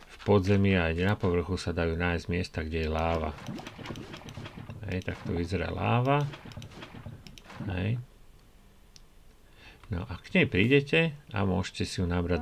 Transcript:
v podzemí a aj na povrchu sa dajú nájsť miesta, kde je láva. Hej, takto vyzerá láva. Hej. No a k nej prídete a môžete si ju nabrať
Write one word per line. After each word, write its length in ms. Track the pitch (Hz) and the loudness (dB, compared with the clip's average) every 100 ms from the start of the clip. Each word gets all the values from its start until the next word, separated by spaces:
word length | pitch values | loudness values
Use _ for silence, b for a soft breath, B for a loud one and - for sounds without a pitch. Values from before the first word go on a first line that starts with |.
| B | B
v 100 | - | -4
podzemí 520 | - 101 92 101 98 92 | 4 6 6 4 6 4
a 80 | 82 | 4
aj 60 | 82 | 2
na 200 | 95 101 | 2 2
povrchu 440 | 92 87 85 90 | 2 2 0 -2
sa 160 | - 85 | -2 0
dajú 160 | 85 | 0
nájsť 320 | 82 87 82 - | 2 0 0 0
miesta, 320 | 87 95 - | -2 -2 -4
kde 240 | 78 80 78 | -4 -2 0
je 20 | |
láva. 440 | 80 82 82 78 - - - - - - - - - - - - - - - 101 | 0 0 0 -2 -6 -10 -12 -12 -12 -12 -12 -12 -14 -14 -14 -14 -14 -14 -10 -6
Hej, 240 | 92 - | -4 -4
takto 240 | - 104 85 | -6 -4 -2
vyzerá 320 | 85 92 82 | -2 -2 -2
láva. 560 | 87 101 117 131 143 143 - - - - - - - - - - - - - 107 | -2 2 2 4 2 0 -6 -14 -14 -14 -14 -16 -16 -16 -16 -18 -20 -16 -10 -4
Hej. 320 | 92 95 123 - - - - - - - - - - - - - - - B B B - | -2 -2 -2 -6 -18 -20 -20 -20 -20 -20 -20 -20 -20 -20 -20 -20 -20 -20 B B B -8
No 160 | 87 - | -6 -6
a 80 | 85 | -10
k 160 | - 185 | 0 2
nej 80 | - | 4
prídete 720 | 90 117 143 143 160 165 143 - | 4 6 6 6 2 2 -2 -6
a 80 | 107 | 0
môžete 400 | 98 90 - - | 2 2 0 -4
si 160 | - - | -4 -2
ju 80 | 87 | 0
nabrať 340 | 87 85 85 | 0 2 0